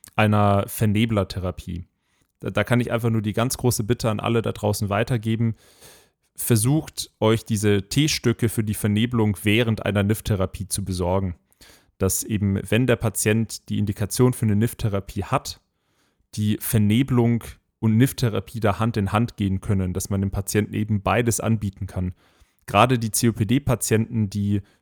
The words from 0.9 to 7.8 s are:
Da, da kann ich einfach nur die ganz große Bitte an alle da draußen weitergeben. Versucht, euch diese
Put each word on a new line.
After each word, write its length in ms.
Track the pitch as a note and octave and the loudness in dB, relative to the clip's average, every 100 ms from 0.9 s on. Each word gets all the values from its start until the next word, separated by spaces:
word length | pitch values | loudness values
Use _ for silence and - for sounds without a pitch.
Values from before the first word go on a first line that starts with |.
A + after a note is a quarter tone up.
| G#2 A#2 G#2 F#2+ F#2+ F2+ - - E2+ - _ _ _ _ _ | 2 2 0 -2 -4 -6 -8 -10 -12 -12 _ _ _ _ _
Da, 100 | A2+ | -6
da 140 | G#2 | -2
kann 160 | G#2 A#2+ | 2 0
ich 120 | A#2 | 2
einfach 180 | A#2 A#2 | -2 0
nur 120 | A2+ | 0
die 100 | G#2 | -2
ganz 240 | G#2+ B2+ - | -2 -2 0
große 280 | B2 A#2+ | 0 0
Bitte 260 | G#2 A#2+ A#2 | -2 -2 -2
an 100 | G#2 | -2
alle 220 | G#2 A#2 | 0 0
da 100 | G#2+ | -2
draußen 360 | - G#2 G#2 G2+ | -2 -2 -2 -2
weitergeben. 680 | G2+ A#2 A#2+ A2+ A2+ A2+ - _ _ - - _ _ _ - | -2 0 -2 -2 0 0 -2 _ _ -20 -20 _ _ _ -10
Versucht, 760 | - A#2 A#2+ D3+ - - - - | 2 2 4 0 -2 -12 -14 -2
euch 260 | A2 A2+ | 2 2
diese 440 | - G#2 G#2 G2+ | 0 0 2 2